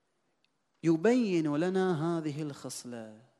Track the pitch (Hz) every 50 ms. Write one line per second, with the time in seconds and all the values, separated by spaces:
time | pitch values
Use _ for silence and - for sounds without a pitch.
0 | _ _ _ _ _ _ _ _ _ _ _ _ _ _ _ _ - 160 165 160
1 | 165 220 240 254 240 202 185 170 156 151 147 147 170 185 190 190 190 185 180 143
2 | 156 170 170 165 156 151 143 147 160 147 135 - - 131 - - - 123 120 117
3 | 110 110 110 107 120 _ _ _